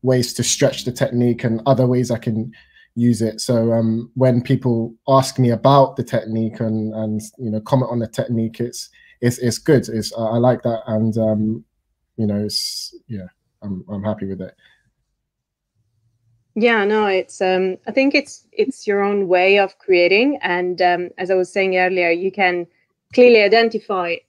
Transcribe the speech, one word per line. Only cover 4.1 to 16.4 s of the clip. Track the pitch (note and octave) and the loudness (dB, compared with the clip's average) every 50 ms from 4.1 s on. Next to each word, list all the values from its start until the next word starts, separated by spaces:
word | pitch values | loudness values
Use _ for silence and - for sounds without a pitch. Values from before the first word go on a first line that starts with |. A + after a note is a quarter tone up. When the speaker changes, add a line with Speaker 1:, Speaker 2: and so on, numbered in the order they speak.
| _ | _
Speaker 1:
when | B2+ B2+ C3 B2 A2 | 0 2 2 2 2
people | - - C3+ C3 C3 B2+ A#2+ A2+ A2+ A#2 - _ _ - | 0 0 -2 0 0 0 0 0 -2 -6 -8 _ _ 2
ask | C3+ C3+ C3 - - - | 2 2 2 0 0 0
me | C3 A#2+ | 2 2
about | A#2 G#2+ - C3 C#3 C#3+ C3+ C3 - - | 2 2 4 4 6 6 4 4 0 -8
the | A#2 | -8
technique | - - A#2 - A2 A2 A2+ A2+ A2 A2 - | -4 -4 -4 -4 -4 -4 -4 -4 -4 -4 -6
and, | A#2 A2+ A2 A2 G#2+ A2 G#2+ | -4 -4 -2 -4 -4 -6 -6
and, | A2 A2 A2 G#2+ G#2+ G#2+ - _ - | -6 -6 -4 -6 -6 -8 -10 _ -10
you | C3 A2+ | -8 -6
know, | G#2+ A2 | -6 -6
comment | G#2+ - C#3+ B2+ C3 - | -2 0 0 0 0 0
on | B2 A#2+ | -2 -4
the | A2+ G#2+ | -4 -4
technique, | - - A#2+ - B2 A2+ A2+ A2 A2+ - | -4 -6 -4 -2 -2 -2 -4 -4 -4 -6
it's, | A#2+ A#2+ - - - - _ _ _ _ _ _ | -8 -8 -8 -12 -18 -18 _ _ _ _ _ _
it's, | - A#2+ A#2+ - | -2 -2 -2 0
it's | B2 A#2+ A2+ - | -2 -2 -4 -2
good. | - - D#3 B2 - - | 0 2 2 2 2 0
It's, | A2+ A2 G#2 - - A2+ | -6 -6 -6 -6 -6 -6
I, | A2+ | -4
I | A2 A2+ A#2+ | -2 0 2
like | A#2+ B2+ B2+ B2 - | 2 2 0 0 -2
that, | A#2+ A#2 A2 G#2+ - | -4 -4 -4 -4 -4
and, | A2 A2 A2 A2+ G#2+ A2+ | -2 -2 -2 -2 0 0
um, | A2 A2 A2 G#2+ G#2+ G#2+ A2 A2+ - _ _ _ _ _ _ _ _ _ _ - | 0 0 0 0 -2 -4 -4 -6 -10 _ _ _ _ _ _ _ _ _ _ -4
you | A2 | -4
know, | G#2 G2+ G#2 G#2 | -2 -2 -4 -4
it's, | G#2 - - - - - - - - - - _ _ | -4 -6 -6 -8 -8 -10 -12 -14 -14 -18 -20 _ _
yeah, | A2+ G2 F#2 F2+ _ _ _ _ _ _ | -14 -14 -14 -16 _ _ _ _ _ _
I'm, | - G#2 G2 F2+ - - | -12 -10 -10 -10 -10 -10
I'm | G#2 G2+ G2 | -10 -6 -6
happy | G#2+ G#2 - G2+ | -6 -6 -6 -6
with | G2 F#2+ F#2 | -10 -8 -10
it. | F#2 F#2 - _ _ _ _ _ _ _ _ _ _ _ _ _ _ _ _ _ _ _ _ _ _ _ _ _ _ _ _ _ _ _ _ _ _ _ _ _ | -12 -14 -16 _ _ _ _ _ _ _ _ _ _ _ _ _ _ _ _ _ _ _ _ _ _ _ _ _ _ _ _ _ _ _ _ _ _ _ _ _